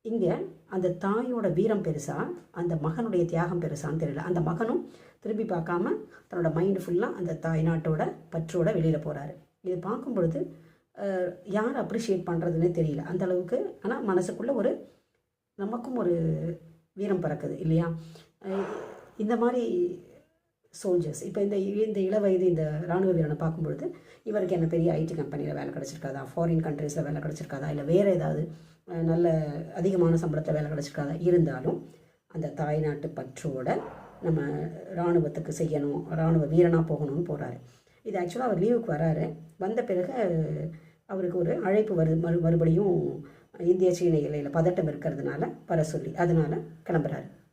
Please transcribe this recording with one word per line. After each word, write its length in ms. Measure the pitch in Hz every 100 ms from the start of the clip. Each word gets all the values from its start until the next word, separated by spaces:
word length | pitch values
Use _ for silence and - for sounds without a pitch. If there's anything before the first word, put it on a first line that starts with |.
இங்க 420 | 226 226 185 160 - - _
அந்த 240 | 190 180
தாயோட 580 | 165 196 214 254 240 202
வீரம் 340 | 156 214 208
பெருசா, 460 | 160 147 - 143 254 - -
அந்த 240 | 175 175
மகனுடைய 500 | 160 156 160 226 185
தியாகம் 360 | 165 165 175 175
பெருசான்னு 420 | 156 147 143 160
தெரியல. 140 | 151 139
அந்த 240 | 175 175
மகனும் 500 | 160 165 226 294 - - - _
திரும்பி 240 | 208 214
பார்க்காம 440 | 226 175 165 175 226 427 - - _
தன்னோட 220 | 180 160
மைண்ட் 260 | 156 190 190
ஃபுல்லா 340 | 175 175 233
அந்த 220 | 233 170
தாய் 320 | 160 165 160 160
நாட்டோட 460 | 165 160 156 277 - -
பற்றோட 400 | 165 160 180 165
வெளியில 260 | 196 160 151
போறாரு. 360 | - 147 147 - _ _
இது 160 | 185 180
பார்க்கும் 360 | 180 254 269
பொழுது, 400 | 214 165 165 - - - _ _ -
அஹ், 400 | 202 190 180 -
யார் 420 | - 202 226 277 180
அப்ரிஷியேட் 420 | 226 - 190 175
பண்றதுன்னே 400 | 165 160 160 175
தெரியல 280 | 170 156 143
அந்த 260 | - 180
அளவுக்கு. 540 | 185 180 175 247 392 -
ஆனா 320 | 196 269 226
மனசுக்குள்ள 400 | 180 175 - 233
ஒரு, 340 | 254 220 - - _ _ _ _ _ _
நமக்கும் 420 | - 202 233 269 247
ஒரு 180 | 180 170 160 156 160 - - - _
வீரம் 300 | - 196 185
பிறக்குது 360 | 165 151 143 -
இல்லையா? 360 | 160 160 170 165 - - - _
அஹ், 220 | 196 196 185 202 131 - - -
இந்த 200 | 214 233
மாதிரி 640 | 240 254 233 180 175 - - - _ _ _ _ _ -
சோல்ஜர்ஸ், 380 | 202 175 151 -
இப்ப 200 | 202 208
இந்த, 140 | 202 202
இந்த 420 | 190 208 220 196
இளவயது 460 | 185 208 202 185 180
இந்த 320 | 160 156 151
ராணுவ 300 | 175 180 190
வீரனை 240 | 175 151 151
பார்க்கும் 280 | 165 165
பொழுது, 300 | 151 143 349 - - -
இவருக்கு 320 | 226 208 185
என்ன 120 | 175 165
பெரிய 260 | 165 165
ஐ 120 | 156
டி 100 | 160
கம்பெனியில 400 | 160 135 151 147
வேலை 140 | 143 139
கிடைச்சிருக்காதா, 560 | - 139 - 139 135 131 -
ஃபாரின் 240 | 170 160
கண்ட்ரீஸ்ல 420 | 160 143 151 160
வேலை 180 | 147 151
கிடைச்சிருக்காதா, 460 | 151 147 - 139 147
இல்ல 140 | 147
வேற 300 | 143 175 202
ஏதாவது, 360 | 175 156 151 160 - - _ -
அஹ், 160 | 170
நல்ல 500 | 165 165 170 160 151 147 -
அதிகமான 420 | - 180 180 170 165
சம்பளத்துல 360 | 165 151 -
வேலை 180 | 151 147
கிடைச்சிருக்காதா? 500 | 151 - - 143 165
இருந்தாலும் 680 | 170 175 143 131 131 - - - - _ _
அந்த 220 | 165 147
தாய்நாட்டு 600 | - 147 151 156 143 -
பற்றோட 640 | - 127 - 156 131 127 247 - - - -
நம்ம 200 | 170 156 139 151 160 - -
ராணுவத்துக்கு 580 | 180 175 170 147 - 160 156
செய்யணும், 500 | 156 151 143 143 -
ராணுவ 380 | 160 160 165 147
வீரனா 360 | 165 175 165
போகணும்னு 400 | 165 147 147 143
போறாரு. 360 | 175 147 131 120 - _ _ _
இது 180 | 220 190
actually 180 | 175 233
அவர் 220 | 254 185
லீவுக்கு 320 | 202 240 -
வராரு. 420 | 151 160 156 160 - - -
வந்த 260 | 190 226
பிறகு 280 | - 180 180 254 196 165 151 151 156 - - _ _
அவருக்கு 320 | 190 180 175
ஒரு 260 | 170 165
அழைப்பு 400 | 185 202 214 175
வருது, 140 | 160 160
மறு-, 200 | 170 170
மறுபடியும் 840 | 165 165 160 165 202 170 143 139 - - _ -
இந்திய 340 | 175 185 185
சீன 240 | 170 175 156
எல்லையில 340 | 143 147 143
பதட்டம் 380 | 165 170 175 156
இருக்கிறதுனால 640 | 95 160 135 139 139 190 - -
வர 160 | 170
சொல்லி, 340 | 151 - - -
அதனால 420 | 175 165 147 160 - -
கிளம்புறாரு. 460 | - 170 139 139 - - _